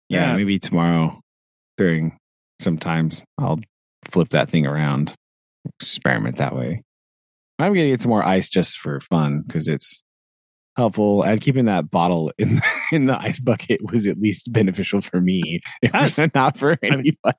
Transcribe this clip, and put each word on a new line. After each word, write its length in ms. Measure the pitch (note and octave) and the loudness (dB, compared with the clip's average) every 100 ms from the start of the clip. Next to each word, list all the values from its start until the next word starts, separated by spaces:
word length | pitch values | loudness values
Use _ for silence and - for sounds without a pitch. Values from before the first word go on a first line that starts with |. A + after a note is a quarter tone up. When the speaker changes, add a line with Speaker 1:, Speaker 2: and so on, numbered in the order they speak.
| - | -4
Speaker 1:
yeah, 220 | F#2 F2 | 0 2
Speaker 2:
Yeah. 60 | E2+ | 2
Speaker 1:
maybe 220 | G2+ G2 | 2 0
tomorrow 640 | - F2 E2+ E2+ D#2+ - _ _ _ _ _ - | 0 0 2 4 2 -2 _ _ _ _ _ 0
during 380 | F#2+ D#2+ D#2+ - _ _ _ - | 0 2 -2 -6 _ _ _ -8
some 180 | - D#2+ | -4 -2
times, 460 | F2+ E2 E2 - - - | -2 0 0 -4 -12 -6
I'll 220 | F2 D#2+ - _ _ _ | -4 -4 -6 _ _ _
flip 260 | - F2+ D#2+ | -4 0 0
that 200 | D#2+ D#2+ | 0 0
thing 160 | E2+ C#2+ | 0 0
around, 480 | D2 D2+ C#2 D2 - _ _ _ _ - - | 0 -2 0 -2 -6 _ _ _ _ -18 -10
experiment 560 | - - - A#2+ G#2+ - | -6 -4 -2 -2 -2 -4
that 160 | C#3+ - | -4 -4
way. 260 | A#1+ - - _ _ _ _ _ _ - | -6 -6 -10 _ _ _ _ _ _ -2
I'm 140 | E3+ | 0
gonna 140 | G3 D3+ | 2 2
get 160 | B2+ | 2
some 60 | A#2+ | 0
more 140 | G#2+ | 0
ice 240 | - F#2+ G2 | 2 2 0
just 300 | - E2+ - | 0 -2 -4
for 220 | D2+ C#2+ | -8 -8
fun, 440 | - E2+ D2 D2 - | -2 0 0 -2 -4
'cause 200 | D#2+ D#2 | -6 -4
it's 340 | D2 - - _ _ _ _ _ _ _ - | -4 -6 -12 _ _ _ _ _ _ _ 0
helpful. 460 | A#2 G2 G#2 G2+ | 0 2 2 2
And 180 | D2 A2 | 2 0
keeping 260 | - C3 A#2 | 2 2 2
that 220 | F#2+ D2+ | 0 0
bottle 420 | F2 F2 F2 D#2+ - | 2 2 2 -2 0
in, 240 | - A2+ | 0 2
<laughs> 320 | - F4+ - | 0 -2 -2
in 140 | C3+ C3 | 0 2
the 100 | B2+ | 0
ice 200 | - E3 | -4 -4
bucket 420 | B2+ A2 - A2+ G#2+ | 0 0 0 -4 -2
was 160 | A#2 G2+ | -2 0
at 100 | F2+ | 0
least 340 | G#2+ F#2+ - | 0 -2 -2
beneficial 480 | A2+ G2+ F2+ F#2+ G2+ | 0 2 0 -2 -2
for 200 | - F2+ | -2 0
me, 400 | F2+ F#2 D#2+ E2+ - | 2 0 -2 -6 -8
<laughs> 120 | - | -4
if 100 | - | 0
Speaker 2:
That's, 420 | - C#4 - D#3 | 2 2 2 0
Speaker 1:
not 240 | C#3 C3 - | 2 2 2
for 140 | C#3 | 0
Speaker 2:
I 40 | E3 G2+ | 0 0
mean, 20 | |
Speaker 1:
anybody 440 | C3+ C3+ - G#2+ | 0 0 0 0